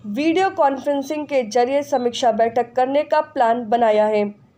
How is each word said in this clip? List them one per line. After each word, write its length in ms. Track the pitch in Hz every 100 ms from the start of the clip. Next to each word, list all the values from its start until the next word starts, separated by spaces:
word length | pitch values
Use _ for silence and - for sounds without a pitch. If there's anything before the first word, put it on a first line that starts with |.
| 214
वीडियो 440 | 208 311 330 381
कॉन्फ्रेंसिंग 760 | 381 285 269 285 285 277 302 285
के 160 | 277
जरिए 400 | 220 240 247 277
समीक्षा 500 | 285 269 247 233 247
बैठक 400 | 214 226 233 240
करने 300 | - 254 277
का 180 | 302 302
प्लान 440 | 302 277 226 240 220
बनाया 380 | 240 226 214 214
है। 280 | 214 208 208 _